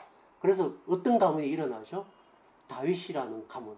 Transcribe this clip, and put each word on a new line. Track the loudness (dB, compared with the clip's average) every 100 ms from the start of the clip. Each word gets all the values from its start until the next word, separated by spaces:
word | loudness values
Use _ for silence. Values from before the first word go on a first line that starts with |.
| -20 _ _ _
그래서 | 2 4 2 -2 -2
어떤 | 0 4 6
가문이 | 6 4 0
일어나죠? | -2 -2 -6 -8 -10 -10 -16 _ _ _ _ -14
다윗이라는 | -4 -2 -2 -2 -6 -6 -8 -12
가문. | -12 -12